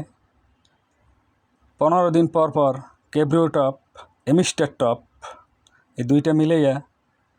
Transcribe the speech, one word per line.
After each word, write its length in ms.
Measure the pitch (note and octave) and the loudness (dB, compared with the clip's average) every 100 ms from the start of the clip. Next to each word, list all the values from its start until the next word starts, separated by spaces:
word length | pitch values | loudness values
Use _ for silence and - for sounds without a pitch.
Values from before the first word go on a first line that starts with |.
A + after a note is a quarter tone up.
| D3+ _ _ _ _ _ _ _ _ _ _ _ _ _ _ _ _ - | -6 _ _ _ _ _ _ _ _ _ _ _ _ _ _ _ _ -2
পনেরো 280 | D3+ F#3 F3 E3 | 0 2 2 2
দিন 100 | E3 | 0
পর 140 | E3 D#3 D3+ | 0 0 2
পর 140 | C#3 C3 - _ - | 0 -2 -10 _ -6
Kebrio 320 | D3 D3+ E3 D#3+ D#3 | -2 0 0 0 0
Top, 200 | C3+ C3+ _ - - _ - | -2 -4 _ -20 -20 _ -2
Emister 400 | E3 F3+ - C#3+ - | 0 0 -2 -6 -2
Top, 180 | A#2+ A#2 _ _ - - _ _ _ _ _ - | -4 -4 _ _ -20 -20 _ _ _ _ _ -8
এই 60 | A#2+ | 0
দুইটা 200 | D3 D3+ D#3 | 0 2 0
মিলাইয়া 360 | D#3 E3 C#3 C3+ - _ _ _ _ | 0 2 0 -2 -8 _ _ _ _